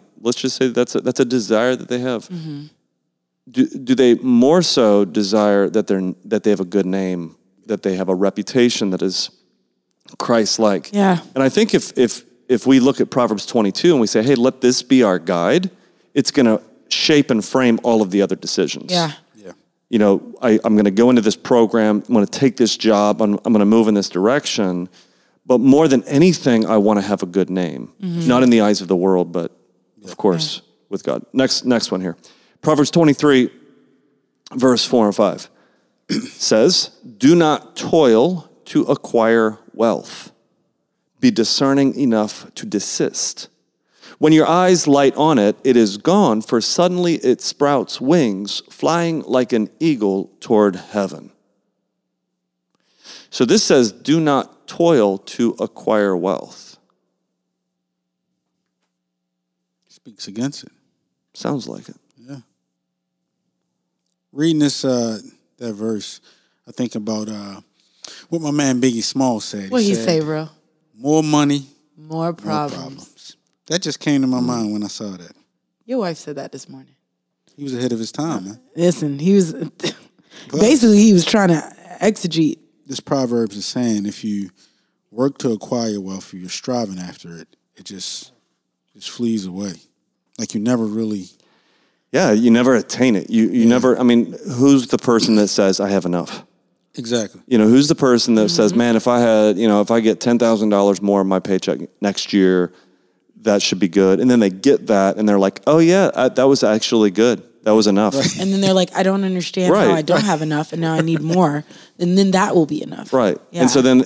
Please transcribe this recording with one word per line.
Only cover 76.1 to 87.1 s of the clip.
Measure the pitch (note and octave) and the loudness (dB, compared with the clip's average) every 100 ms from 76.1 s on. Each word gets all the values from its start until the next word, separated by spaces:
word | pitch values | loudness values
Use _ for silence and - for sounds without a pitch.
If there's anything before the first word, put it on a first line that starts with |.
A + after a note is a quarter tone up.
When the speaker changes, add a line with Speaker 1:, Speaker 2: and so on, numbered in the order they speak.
| D3+ | -8
Speaker 2:
said | - C#3 | -12 -14
that | C3+ | -14
this | C#3 - | -16 -20
morning. | C3 C3 _ _ _ _ _ _ - | -20 -20 _ _ _ _ _ _ -14
Speaker 3:
He | |
was | C#3 | -10
ahead | B2 B2 | -6 -4
of | A2+ | -6
his | A2+ | -8
time, | - D#3 G2+ F#2 | -8 -8 -8 -12
man. | A2 _ - | -18 _ -2
Speaker 2:
Listen, | F3 E3+ D3+ C#3 | 0 0 -4 -2
he | F3 G3+ | 2 2
was | E3 | 2
<laughs> | D3 E3+ - - - _ _ _ - - | -4 -12 -10 -12 -12 _ _ _ -20 -6
Speaker 3:
But | D3 | 0
Speaker 2:
basically, | G#3+ C#4+ A3+ G#3 | 2 4 6 6
he | A3 | 8
was | F#3 E3 | 6 4
trying | A3 F#3+ | 2 2
to | D#3+ - - - - | 0 -4 -18 -20 -4
exegete. | G3+ G#3 F3+ D#3 D3+ - _ _ - | -2 -2 -4 -2 -2 -4 _ _ -14
Speaker 3:
This | B2+ | -12
Proverbs | - C#3+ B2+ A#2+ A2 G2+ | -6 -4 -2 -2 -4 -6
is | - | -8
saying | B2+ A#2+ G#2 G2+ | -4 -2 -2 -6
if | - | -10
you | A2 G2+ F#2+ _ _ _ _ _ _ | -8 -8 -10 _ _ _ _ _ _
work | A2 C3+ - | -4 -4 -4
to | C3 | -6
acquire | G#2+ - B2 A2+ G#2 | -6 -6 -6 -6 -6
wealth, | F#2+ F#2+ - | -8 -14 -14
if | F#2 | -16
you're | F2+ | -14
striving | - - B2 A2 F2+ | -12 -8 -6 -6 -10
after | F2+ | -14